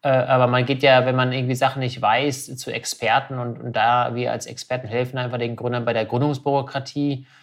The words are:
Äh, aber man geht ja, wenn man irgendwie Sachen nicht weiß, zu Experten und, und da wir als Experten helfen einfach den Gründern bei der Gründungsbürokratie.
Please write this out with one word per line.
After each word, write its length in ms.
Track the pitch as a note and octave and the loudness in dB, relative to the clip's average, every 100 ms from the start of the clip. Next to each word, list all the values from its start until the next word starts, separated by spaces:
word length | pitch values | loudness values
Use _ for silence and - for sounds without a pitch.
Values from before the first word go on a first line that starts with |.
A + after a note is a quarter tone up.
Äh, 60 | C#3+ | 4
aber 360 | C3 B2 C3 B2 | 2 4 4 4
man 180 | B2+ B2 | 2 0
geht 160 | C3 | 4
ja, 240 | C#3+ B2+ B2 | 6 6 6
wenn 80 | B2+ | 0
man 180 | B2+ | 0
irgendwie 220 | C3 B2+ B2+ | -2 -2 0
Sachen 240 | C3 C3+ | 0 0
nicht 200 | B2+ B2+ | -6 0
weiß, 560 | G#2+ A#2 C#3+ C3+ - C3 | 2 2 0 -4 -10 -10
zu 160 | - | -8
Experten 680 | A2+ - - A2+ B2 C3+ C3 | -8 -8 -4 0 0 0 -8
und, 200 | A#2+ A2+ | -6 -8
und 160 | B2 A2 | -6 0
da 380 | A#2 B2 B2 | 2 4 2
wir 180 | A#2+ A#2+ | -2 -4
als 140 | A#2+ - | -4 -8
Experten 420 | A#2+ - B2+ B2+ | -14 -6 -6 -4
helfen 300 | A#2 B2+ C3 | -4 -2 -4
einfach 220 | B2 A#2+ | -4 -4
den 160 | A#2 A#2 | -4 -4
Gründern 300 | B2 B2 A#2 | -4 -2 0
bei 80 | |
der 120 | A2+ A2 | -2 0
Gründungsbürokratie. 1200 | A#2+ D3 C3+ C#3+ C#3 C3+ C3+ C3 D3 C#3+ C3+ C3 - | 0 0 0 0 0 -2 -8 -6 -2 -2 -2 -10 -20